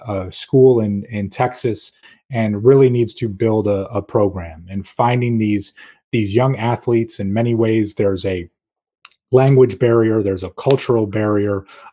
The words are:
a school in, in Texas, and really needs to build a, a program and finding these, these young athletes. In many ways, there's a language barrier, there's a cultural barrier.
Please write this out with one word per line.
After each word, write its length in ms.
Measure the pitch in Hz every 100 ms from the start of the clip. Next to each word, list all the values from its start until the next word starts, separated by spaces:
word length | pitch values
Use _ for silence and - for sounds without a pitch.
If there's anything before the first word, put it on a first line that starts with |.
| 110
a 220 | 98 92
school 480 | - - 135 131 120
in, 240 | 107 101 104
in 260 | 107 98
Texas, 600 | - 123 - 123 101 - _ - _ -
and 340 | 120 110 104
really 260 | 117 139 127
needs 260 | 120 113 -
to 120 | 117
build 400 | 98 113 110 104
a, 180 | 98 98
a 140 | 101
program 640 | - 117 101 90 85 80 87
and 180 | 95 -
finding 520 | - 123 123 120 113
these, 340 | 107 104 98 - - _ _
these 240 | 120 101 107
young 200 | 131 117
athletes. 640 | 117 117 - 117 113 -
In 140 | 98
many 220 | 107 117 113
ways, 400 | 113 113 101 -
there's 280 | 101 95
a 240 | 98 92 87 _ _ _ _ _ - _ -
language 480 | 127 135 135 120 98
barrier, 420 | 120 117 110 110
there's 220 | 98 95
a 80 | 90
cultural 560 | - 139 139 - 117 104
barrier. 580 | 107 107 104 104 98 - - -